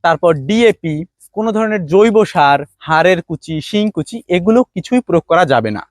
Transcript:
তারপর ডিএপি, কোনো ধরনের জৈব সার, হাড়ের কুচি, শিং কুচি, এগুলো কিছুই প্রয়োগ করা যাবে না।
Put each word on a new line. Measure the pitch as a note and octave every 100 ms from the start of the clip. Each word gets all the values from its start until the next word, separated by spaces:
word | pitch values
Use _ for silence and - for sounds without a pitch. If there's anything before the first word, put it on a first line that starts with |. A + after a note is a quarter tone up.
তারপর | F3 D#3+ F3 D#3
ডিএপি, | C3+ A3 A#3 - E3 D3+ F3+ _ _
কোনো | - A3
ধরনের | G#3+ A3 G#3+ D#3
জৈব | F#3 A3+ G#3+ G3+
সার, | F3+ C#3+ C#3+ C#3+ _
হাড়ের | - D#3+ E3+ F3+
কুচি, | - D#3 - D#3
শিং | - G#3 G#3+
কুচি, | E3+ D3 A#3 -
এগুলো | F3+ F3+ A#3
কিছুই | B3+ F#3 - B3
প্রয়োগ | - E3+ _
করা | E3+ E3
যাবে | B2+ A2
না। | G#2 -